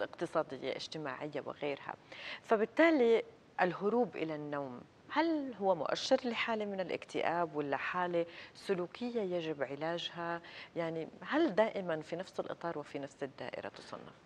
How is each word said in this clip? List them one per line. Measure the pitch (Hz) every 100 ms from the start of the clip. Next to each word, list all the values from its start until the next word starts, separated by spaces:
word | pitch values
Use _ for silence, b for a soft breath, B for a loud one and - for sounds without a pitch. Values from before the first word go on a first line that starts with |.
اقتصادية، | 101 - 170 165 151 131 135 -
اجتماعية | - 160 147 127 151 143 117
وغيرها، | - 147 139 - - - B B B
فبالتالي | - 214 220 - 330 311 233 226 - - - -
الهروب | 185 156 202 240 208 -
إلى | 160
النوم، | 151 147 143 139 123 - - -
هل | 285 330 311 269 196
هو | 196
مؤشر | 170 - 165 - 262
لحالة | 247 220 - 220
من | 208 190
الاكتئاب | 175 - - 151 - 170 170 151
ولا | 147 135
حالة | - 180 180 170 170 B B
سلوكية | - - 180 175 - 240 233
يجب | 190 175 160 147
علاجها؟ | 127 139 160 170 - 170 170 170 - B B 165
يعني | 165 165 156 -
هل | 185 269 330
دائمًا | 180 220 202 180 156
في | 151 170
نفس | 190 -
الإطار | 175 160 170 156
وفي | 143 143
نفس | 139 -
الدائرة | 135 - 127 - 98
تصنف؟ | - - - - -